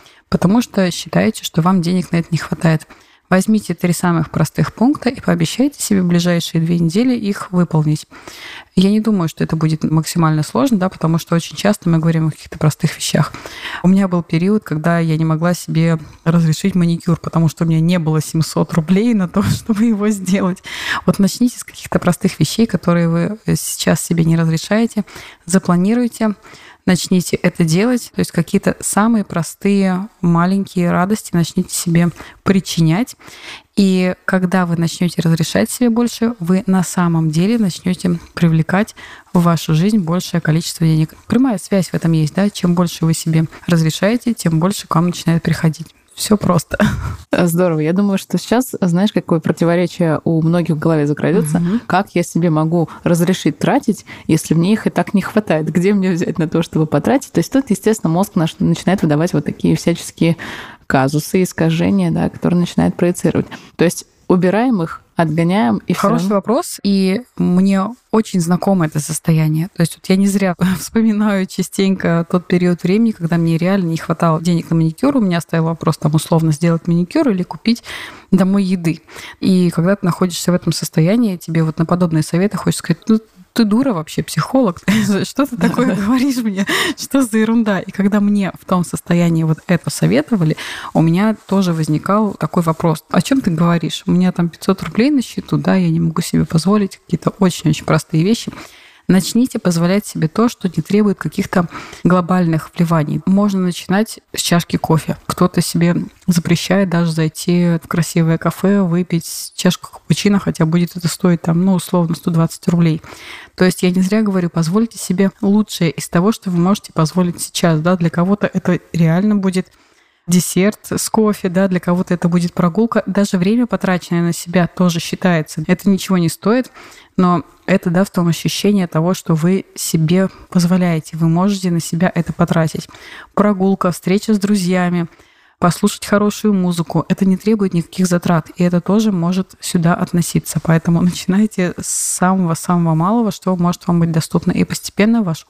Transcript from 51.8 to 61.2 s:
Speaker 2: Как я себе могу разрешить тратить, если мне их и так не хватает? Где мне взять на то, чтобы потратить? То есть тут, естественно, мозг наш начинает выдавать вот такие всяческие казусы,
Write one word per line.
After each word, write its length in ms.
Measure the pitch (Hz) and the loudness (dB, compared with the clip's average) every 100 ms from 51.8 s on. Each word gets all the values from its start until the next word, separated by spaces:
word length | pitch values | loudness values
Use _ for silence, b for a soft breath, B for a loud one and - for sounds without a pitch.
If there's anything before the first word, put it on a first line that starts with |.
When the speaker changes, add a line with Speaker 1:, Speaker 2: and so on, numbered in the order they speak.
| - | 0
Speaker 2:
Как 220 | 180 202 | -2 0
я 80 | 175 | -2
себе 280 | 175 165 175 | -2 0 0
могу 400 | 156 160 170 156 B | 2 2 0 -2 B
разрешить 540 | 165 170 175 185 - - | 0 2 2 0 -2 0
тратить, 480 | - 247 - 202 B B - | 0 0 0 -4 B B -2
если 260 | 160 - | -2 2
мне 200 | 160 175 | 0 2
их 120 | 214 185 | 0 0
и 40 | |
так 240 | - 175 | -2 0
не 80 | 196 | -2
хватает? 500 | - 220 214 156 156 | 0 -2 0 0 0
Где 220 | 175 185 | 0 2
мне 180 | 202 185 | 2 2
взять 260 | 175 - 170 | 0 -2 -2
на 100 | 156 | -2
то, 140 | 165 | -2
чтобы 240 | - 160 156 | -2 -2 0
потратить? 460 | 143 214 269 - | 0 2 0 0
То 80 | 175 | -2
есть 120 | 165 | 0
тут, 180 | 269 269 | 0 0
естественно, 440 | 190 214 220 165 | 0 0 0 0
мозг 220 | 165 202 180 | 0 0 0
наш 200 | 160 - | -2 0
начинает 420 | 170 165 - 190 | 0 0 0 0
выдавать 320 | 160 147 175 | 2 2 0
вот 120 | 151 - | 0 -4
такие 300 | - 170 160 | -2 0 0
всяческие 600 | - 165 - - 165 160 B B B B - | 0 -2 -6 -2 0 0 B B B B -2
казусы, 580 | 139 135 147 | 0 2 0